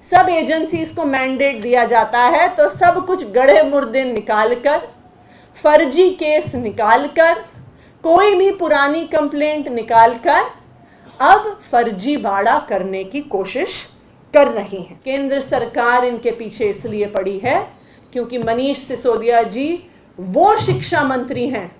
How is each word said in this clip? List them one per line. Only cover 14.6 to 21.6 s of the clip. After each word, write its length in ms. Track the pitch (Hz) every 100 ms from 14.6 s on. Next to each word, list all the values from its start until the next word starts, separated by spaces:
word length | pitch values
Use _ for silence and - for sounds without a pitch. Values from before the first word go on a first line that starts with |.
| 190 190
हैं। 180 | 175 175
केंद्र 360 | 262 277 277 277
सरकार 640 | 262 254 233 247 240 247
इनके 260 | 247 233 240
पीछे 340 | - 220 -
इसलिए 420 | 214 196 233 214 202
पड़ी 320 | 202 190 190
है 340 | 233 339 427 _ _ _ _
क्योंकि 260 | 247 240 247
मनीष 400 | 226 240 269 277
सिसोदिया 640 | - 254 247 220 233 233
जी 440 | 214 208 285 349 - _ _ -
वो 380 | 185 190 381 427
शिक्षा 440 | - - - 320
मंत्री 460 | 269 262 240 247 240
हैं 280 | 247